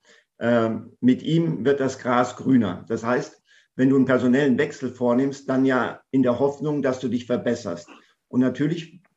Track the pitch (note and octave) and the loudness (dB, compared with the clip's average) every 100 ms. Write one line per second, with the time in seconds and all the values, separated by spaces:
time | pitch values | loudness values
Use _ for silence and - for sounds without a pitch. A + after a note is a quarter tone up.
0 | _ _ _ - A#2 A#2+ A2+ G#2+ - - | _ _ _ -6 0 2 2 -4 -10 0
1 | B2 B2+ - E3 E3 - A#2 C#3 C3+ - | 2 2 2 0 0 0 0 0 -2 -4
2 | A#2+ B2 C3 - A#2 C3 G2 F#2 - A2+ | 0 0 0 -2 2 2 2 -4 -6 -6
3 | A#2 B2+ C#3+ - _ _ _ - C3+ C3+ | -2 -4 -4 -14 _ _ _ 0 2 4
4 | C3 B2+ B2 C3 D3 A#2 C#3 - B2 - | 4 2 4 2 2 2 -2 -4 -10 -4
5 | B2 B2 C#3 C3+ - C3 C3 B2+ A2+ - | 0 2 0 -4 -4 0 2 2 -2 -8
6 | _ C3+ B2 A2+ C#3 - D3+ D3 C3 B2+ | _ 0 2 2 0 -2 -4 -2 -2 -2
7 | B2+ A#2+ - A#2 B2 A#2 G2+ E2+ - - | -4 -4 -2 -4 -2 -4 -6 -10 -14 -20
8 | _ _ _ B2+ B2+ B2+ D3+ E3 - - | _ _ _ 0 0 0 -2 -4 -10 -18
9 | _ | _